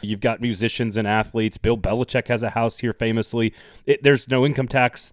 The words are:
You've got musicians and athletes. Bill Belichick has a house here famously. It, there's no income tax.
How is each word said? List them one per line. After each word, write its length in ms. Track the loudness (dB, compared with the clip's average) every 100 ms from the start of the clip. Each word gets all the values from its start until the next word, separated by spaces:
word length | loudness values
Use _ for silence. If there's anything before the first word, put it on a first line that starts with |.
You've 180 | 0 2
got 200 | 2 0
musicians 560 | -2 -2 -2 -2 -2 -2
and 120 | 0
athletes. 500 | 0 0 0 -2 0
Bill 200 | -2 0
Belichick 500 | 0 -2 -2 -2 -2
has 160 | -2
a 80 | -2
house 260 | -2 -2 -2
here 160 | -4
famously. 600 | -2 -2 -2 -2 0 -2 -4 -20 -6 0
It, 160 | 2
there's 260 | 4 4 2
no 160 | 2 2
income 220 | 0 -2
tax. 440 | 0 0 -2 -10